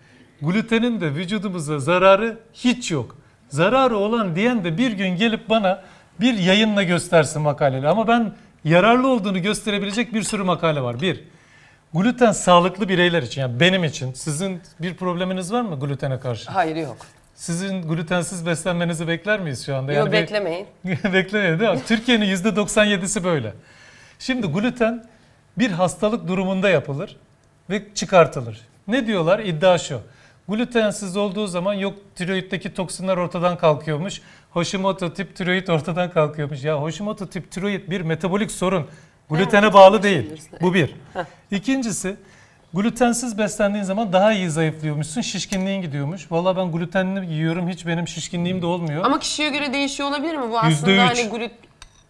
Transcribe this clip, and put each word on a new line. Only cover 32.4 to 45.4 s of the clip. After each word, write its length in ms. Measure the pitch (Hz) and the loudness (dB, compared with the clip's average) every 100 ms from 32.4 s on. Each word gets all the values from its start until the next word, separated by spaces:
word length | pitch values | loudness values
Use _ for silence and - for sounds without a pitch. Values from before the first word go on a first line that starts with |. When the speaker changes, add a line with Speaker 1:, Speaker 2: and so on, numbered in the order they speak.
| 185 190 190 | -4 -8 -8
Speaker 1:
toksinler 420 | - 165 - 185 180 | -8 -8 -6 -2 -2
ortadan 400 | 170 175 175 170 | -2 -2 -2 2
kalkıyormuş. 600 | 165 151 156 147 190 - - - _ | 2 2 0 -4 -6 -10 -16 -20 _
Hashimoto 640 | 175 165 196 190 185 175 | -4 -2 -2 -2 -2 -4
tip 220 | - 175 - | -6 -10 -6
tiroid 320 | 180 185 185 | -2 -2 0
ortadan 420 | 160 196 170 180 | -2 0 -4 0
kalkıyormuş. 540 | 170 151 156 143 147 | 2 0 0 -6 -6
Ya 180 | 143 151 | -4 -2
Hashimoto 440 | 156 160 208 208 190 | -4 -6 -8 -8 -8
tip 240 | 185 - | -10 -10
tiroid 400 | 185 202 196 202 | -6 -4 -4 -6
bir 100 | 185 | -6
metabolik 500 | 160 160 185 196 214 | -4 -2 -2 -2 -2
sorun. 360 | - 185 185 135 - - _ _ | -2 -2 0 -4 -12 -20 _ _
Glutene 340 | 156 196 202 | 0 4 6
Speaker 2:
Evet, 100 | 208 | 8
Speaker 1:
bağlı 220 | 190 190 208 | 12 12 10
Speaker 2:
olabilir. 340 | 202 175 151 | 4 0 -2
Speaker 1:
değil. 120 | 156 - - | -8 -18 -2
Bu 140 | 180 | 0
bir. 200 | 180 135 - - | 2 0 -2 -12
Speaker 2:
Heh. 100 | 190 170 - _ | -10 -10 -12 _
Speaker 1:
İkincisi, 680 | 202 - 269 226 160 185 202 - - - _ _ | -6 -2 -2 -2 -4 -6 -10 -14 -20 -20 _ _
glutensiz 640 | 165 226 233 240 233 247 208 | -2 -2 2 2 2 -4 -4
beslendiğin 460 | 208 - 202 208 | -4 0 0 0
zaman 280 | 190 196 226 | -2 -2 0
daha 200 | 185 208 | 4 4
iyi 180 | 214 180 | 2 0
zayıflıyormuşsun, 720 | 156 160 156 156 151 151 240 | 0 0 -2 -4 -4 -4 -6
şişkinliğin 640 | - 190 | -6 -6